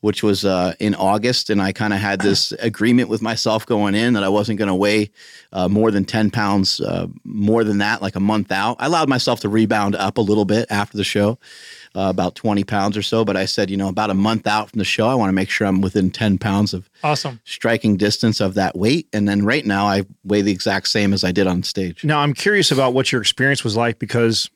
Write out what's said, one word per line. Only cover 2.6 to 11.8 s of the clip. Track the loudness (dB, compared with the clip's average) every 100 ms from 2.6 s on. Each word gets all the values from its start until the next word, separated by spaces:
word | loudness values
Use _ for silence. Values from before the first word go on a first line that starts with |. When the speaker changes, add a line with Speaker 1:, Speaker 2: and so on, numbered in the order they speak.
Speaker 1:
agreement | -6 0 2 4 2
with | -2
myself | -2 -2 0 -2 0
going | 0 2
in | 2 2
that | 2
I | 2
wasn't | 0 0 -2
gonna | 0 2
weigh, | 2 2 0 _ -20 -20 -12
uh, | -4 0
more | 2 2
than | 2
ten | 0 0 0
pounds, | 0 0 2 0 -2
uh, | -4 -4 -6 -10
more | -12 -2 2 2
than | 2 0
that, | 0 -2
like, | -4 -2
a |
month | 0 0 -2
out. | -2 -2 -2
I | 0
allowed | 0 2
myself | 0 0 -2
to | 0
rebound | 2 2 2 0 0
up | -2 0
a |
little | 2 2
bit | 2 0 0
after | -4 -4 -4
the |
show, | -2 0 0 0 -10 -20 -20 -20